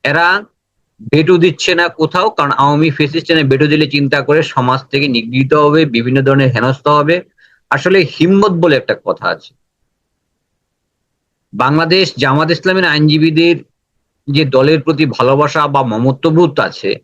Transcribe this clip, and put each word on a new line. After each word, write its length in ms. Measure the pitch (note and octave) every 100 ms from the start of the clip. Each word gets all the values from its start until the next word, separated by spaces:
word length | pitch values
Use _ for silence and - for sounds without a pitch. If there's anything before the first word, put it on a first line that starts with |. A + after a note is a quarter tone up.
এরা 220 | D3+ D3+ E3+ G3 G#3+ _ _ _ _ _
ভেটো 340 | A2+ D3 D#3+ F3+
দিচ্ছে 360 | F3 - -
না 120 | E3+ F3
কোথাও, 380 | E3 D#3 F3+ G#3+
কারণ 220 | G#3+ C#3+
আওয়ামী 360 | B2+ C#3+ D3 D#3+
ফ্যাসিস্ট 380 | C3+ D3 E3 -
এনে 140 | E3
ভেটো 220 | C#3 C3+ D3+
দিলে 200 | D3+ D3+
চিন্তা 320 | C#3+ C#3 C#3+
করে 180 | C#3 D3
সমাজ 380 | - - B2 C3 -
থেকে 160 | C#3 C#3+
নিগৃহীত 440 | A#2+ A2+ C3 C3+
হবে, 260 | D3+ D3 D3+
বিভিন্ন 340 | D3+ A#2 A#2+ C3
ধরনের 300 | C3+ C#3 C3
হেনস্থা 360 | A#2 B2 C3+ D3 D3
হবে। 180 | D3 F3 - _ _ _ _
আসলে 280 | C#3 F3+ F#3+ D3
হিম্মত 380 | - E3+ G3 G3+
বলে 220 | E3+ E3+ C3+
একটা 180 | - G2+
কথা 220 | - - F2+
আছে। 240 | E2 - _ _ _ _ _ _ _ _ _ _ _ _ _ _ _ _ _ _ _ _
বাংলাদেশ 520 | G2+ B2+ D3+ D#3+ F#3 F#3 -
জামাত 320 | C#3 C#3+ D#3
ইসলামের 400 | E3 F#3 F#3 F3+
আইনজীবীদের 640 | D3+ D3+ D3+ D#3+ D#3 E3+ E3 - _ _ _ _ _ -
যে 140 | C#3+
দলের 360 | C#3+ C3 C#3 D#3+
প্রতি 260 | D#3+ D3 D3+
ভালোবাসা 600 | - B2 C#3 D3 D#3 D3
বা 160 | C#3
মমত্ববোধ 800 | B2 A2 C3 C3 E3 D#3+ E3+ C#3+
আছে 340 | G2 - G2 G#2+